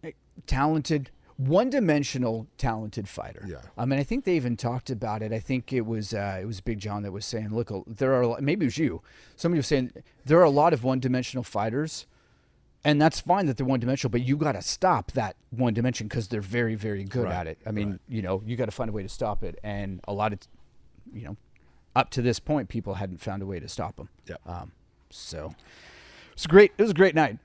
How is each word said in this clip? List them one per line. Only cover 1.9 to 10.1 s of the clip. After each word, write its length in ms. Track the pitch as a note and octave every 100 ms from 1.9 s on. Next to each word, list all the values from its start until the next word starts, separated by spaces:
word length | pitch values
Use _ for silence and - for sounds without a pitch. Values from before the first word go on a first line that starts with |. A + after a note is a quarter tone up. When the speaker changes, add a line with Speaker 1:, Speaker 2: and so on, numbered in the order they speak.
| D3 C#3 C3+ B2 A2+ A2 _
Speaker 1:
talented 500 | C3 A2 A2 A2+ G2
fighter. 360 | - - - G2+
Speaker 2:
Yeah. 140 | D2 A#1+ -
Speaker 1:
I 80 | A#2+
mean, 140 | C#3
I 40 |
think 220 | C#3+ D#3 E3
they 100 | F3
even 220 | B2 A#2
talked 320 | A#2+ B2 -
about 320 | A#2+ A2 G#2+
it. 100 | G#2+
I 80 | A2+
think 320 | - C3 A#2
it 140 | C3 A2
was, 280 | A2+ G2+
uh, 260 | G#2+ G2+ F#2+
it 40 | G2
was 140 | G2+
Big 180 | G#2+ A2
John 240 | G#2 G#2
that 80 | G2+
was 140 | F#2+ -
saying, 240 | A#2 G#2+
"Look, 180 | A2 A#2
uh, 100 | G2 -
there 260 | G#2+ C3
are 80 | C3
a 60 | B2
lo-," 100 | A#2
maybe 240 | C#3 E3 C3
it 20 |
was 100 | A2+
you. 240 | D3+ E2 _ - - -
Somebody 240 | B2+ C3+
was 80 | -
saying, 240 | C#3+ B2+ - -